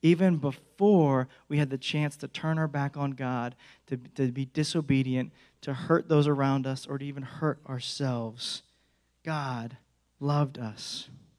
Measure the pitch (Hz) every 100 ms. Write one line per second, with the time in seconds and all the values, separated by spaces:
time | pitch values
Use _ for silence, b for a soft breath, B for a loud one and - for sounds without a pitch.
0 | 160 170 190 165 139 131 _ _ 202 202
1 | 151 135 127 b b 147 143 135 - 151
2 | 151 - 139 - 160 160 156 143 139 147
3 | 143 135 131 127 120 120 b b _ 131
4 | 123 - 135 123 135 - 151 175 147 135
5 | 131 127 127 b b b - 131 - 165
6 | - 156 147 139 139 135 135 131 - 139
7 | 139 139 131 147 156 147 - 127 - -
8 | 139 120 113 110 - - _ _ _ _
9 | _ _ - 156 139 123 117 123 _ _
10 | _ _ 143 147 147 139 117 107 - -
11 | - - _